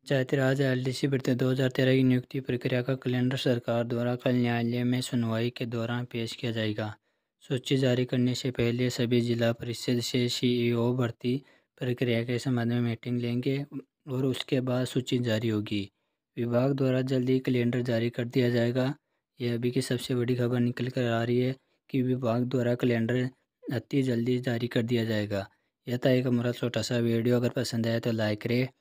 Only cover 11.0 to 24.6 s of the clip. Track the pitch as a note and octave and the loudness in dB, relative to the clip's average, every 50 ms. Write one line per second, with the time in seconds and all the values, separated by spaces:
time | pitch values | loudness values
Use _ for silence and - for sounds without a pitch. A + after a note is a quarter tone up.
11 | B2 A2+ - _ - B2 B2+ C#3+ - - _ _ _ _ _ _ - B2+ B2 - | -2 -2 -4 _ -4 -2 -2 -4 -6 -12 _ _ _ _ _ _ -4 -4 -2 0
12 | C3 A#2+ A#2 A2+ A#2 B2 B2 A#2 - C3+ B2+ A#2+ A#2 A#2 A#2+ A#2+ A#2+ A#2+ A2+ - | 0 0 2 0 0 -2 -4 -2 0 0 0 0 0 0 0 0 0 0 -2 -4
13 | - B2 B2 A#2+ A#2+ A#2+ A#2+ B2 A#2+ C#3 C3+ C#3 D3 - - C3+ - _ _ _ | -4 -4 -4 -2 -2 -2 -2 -2 -2 -2 -2 -2 -4 -8 -10 -14 -14 _ _ _
14 | _ D3+ B2+ B2+ C#3 C3 A#2+ - - - D3 B2+ B2 B2+ B2 B2+ B2+ - - C3+ | _ -6 -4 0 0 0 0 -2 -2 -2 -2 0 0 0 0 0 -2 0 -2 -4
15 | B2 - C3+ B2 B2 A#2+ A2 A2 A#2 A2+ G#2+ G#2 G#2 - G#2+ G2+ G2 - _ _ | -2 0 -2 0 2 2 0 0 0 0 0 0 -2 -2 -4 -4 -4 -6 _ _
16 | _ _ _ _ _ _ _ - A#2 A#2 A#2+ A#2+ B2+ C#3 C#3 C3+ C3+ C3 B2+ C3 | _ _ _ _ _ _ _ -6 -4 0 2 2 2 2 2 2 2 2 2 0
17 | C3 C3 C3+ C3 B2 B2+ C3 C3 C3 C3 B2+ B2 A#2+ A#2+ B2 B2 A#2+ B2 A#2 A2+ | 0 0 0 0 2 2 2 2 2 2 0 2 2 2 0 0 0 0 0 0
18 | A#2 A#2+ - - A#2+ A#2+ - C3+ B2 A#2+ A#2+ A#2+ A#2 A#2+ A#2+ C3 B2+ C3+ D3+ _ | 0 -2 -2 -4 -6 -2 0 2 2 2 2 2 2 2 2 0 0 0 -2 _
19 | _ _ _ _ _ _ _ - B2+ A#2+ A#2+ A#2 A#2+ B2 B2 C3+ B2+ - B2+ B2 | _ _ _ _ _ _ _ -6 -4 -2 -2 0 -2 0 0 0 0 0 -4 -4
20 | - - C3 B2 A#2+ A#2+ B2+ B2 B2 A#2+ B2 B2 A#2+ A#2+ A#2+ - A#2+ B2+ - C3 | -2 -2 -2 0 2 0 0 0 2 0 2 2 2 0 0 -2 -6 -4 -2 -2
21 | B2 A#2 A#2 A#2 A#2 A#2+ A#2+ B2 B2+ B2+ C3 _ _ _ _ _ _ _ - C3+ | 0 0 0 0 0 0 0 0 0 -2 -4 _ _ _ _ _ _ _ -2 -2
22 | B2 B2+ B2+ B2 B2+ A2+ A2+ B2 B2+ B2+ C3 B2+ A#2 A#2+ A#2+ A#2+ - B2 A#2 A#2 | 0 0 -2 0 0 0 0 0 0 0 0 0 2 0 0 2 2 2 2 2
23 | A2+ A2+ A#2+ B2+ B2+ C3 - _ _ _ _ _ - B4 - A#2 - _ - C#3 | 2 0 0 0 -2 -4 -6 _ _ _ _ _ -8 -6 -6 -6 -4 _ 0 0
24 | C3 C3 A#2+ A#2 A#2 B2+ B2 B2 B2+ C3 A#2+ A#2 | 0 2 0 0 0 0 0 0 0 -2 -2 -2